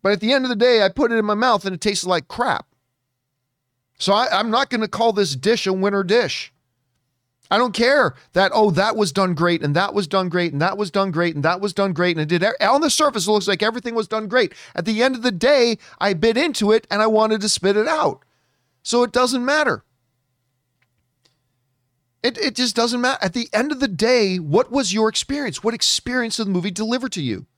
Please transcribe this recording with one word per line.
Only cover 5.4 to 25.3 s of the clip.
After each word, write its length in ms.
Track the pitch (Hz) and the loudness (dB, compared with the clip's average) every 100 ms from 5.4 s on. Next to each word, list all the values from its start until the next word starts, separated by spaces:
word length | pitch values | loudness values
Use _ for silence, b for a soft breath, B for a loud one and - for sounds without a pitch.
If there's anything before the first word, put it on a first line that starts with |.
| 160 233 190 | 0 0 0
a 60 | |
winner 300 | 190 196 202 | -2 0 -2
dish. 500 | 180 226 185 - - _ _ _ _ _ _ _ _ _ _ | 2 2 0 -4 -12 _ _ _ _ _ _ _ _ _ _
I 80 | 202 | 0
don't 160 | 247 | 0
care 420 | 196 233 285 196 b b | 0 2 4 2 b b
that, 180 | 175 190 | 0 2
oh, 180 | - 208 | 4 2
that 240 | 160 208 220 | 2 0 0
was 160 | 202 | -2
done 220 | 160 190 | 0 -2
great, 300 | 160 175 165 | 0 0 0
and 120 | 147 151 | 0 0
that 180 | 196 | 0
was 140 | 208 170 | -2 0
done 200 | 196 185 | -2 0
great, 240 | 180 175 | -2 -2
and 100 | 143 | 0
that 160 | 170 190 | -2 -2
was 140 | 202 | -4
done 200 | 196 196 | -2 -2
great, 220 | 165 175 | 0 -2
and 120 | 151 151 | 0 -2
that 160 | 180 | 0
was 120 | 202 | -2
done 200 | 180 196 | -2 -2
great, 240 | 160 180 160 | 0 0 0
and 40 | |
it 180 | 151 170 | 0 0
did 40 | |
e-, 220 | 196 - 202 | 0 0 2
on 160 | 269 | 2
the 80 | 311 | 2
surface, 360 | - 302 226 180 | 2 0 0 0
it 60 | |
looks 160 | 208 196 | 0 0
like 160 | 190 | 0
everything 320 | 214 233 233 233 | -2 -2 -6 -4
was 120 | 214 | -4
done 200 | 220 214 | -6 -2
great. 260 | 247 208 B B - | 0 0 B B -8
At 80 | |
the 180 | 170 220 | -4 0
end 140 | 254 254 | 0 0
of 60 | |
the 100 | 247 | -2
day, 460 | 180 233 285 240 226 B B | 0 2 4 4 0 B B
I 140 | 202 | -2
bit 220 | 175 226 220 | 2 2 2
into 360 | 320 247 208 | 0 0 2
it, 120 | 220 - | 2 2
and 100 | 202 | 0
I 60 | 220 | 2
wanted 320 | 220 220 214 | 4 2 0
to 80 | 208 | -2
spit 280 | - 185 202 | -2 0 2
it 100 | 233 | 0
out. 360 | 311 196 135 _ _ _ _ _ _ | 0 0 -2 _ _ _ _ _ _
So 200 | - 240 | -2 0
it 100 | 240 | 2
doesn't 320 | 240 254 254 247 | 2 0 0 0
matter. 380 | 302 285 120 _ _ _ _ _ _ _ _ _ _ _ _ _ _ _ _ _ _ _ _ _ _ _ _ | 0 0 -2 _ _ _ _ _ _ _ _ _ _ _ _ _ _ _ _ _ _ _ _ _ _ _ _
It, 160 | 240 233 | -4 -2
it 180 | 277 240 | -4 -2
just 200 | 247 220 | -2 0
doesn't 240 | 233 240 | -2 0
matter. 200 | 247 269 | -2 0
At 120 | 190 | -4
the 140 | 240 233 | -4 -4
end 180 | 214 269 | -2 -2
of 80 | 277 | -2
the 80 | 262 | -4
day, 520 | 175 220 247 202 185 | 0 2 2 2 -2
what 300 | 156 175 254 | 0 0 2
was 240 | 254 208 | 0 0
your 140 | 202 220 | 0 0
experience? 560 | - - | 0 -6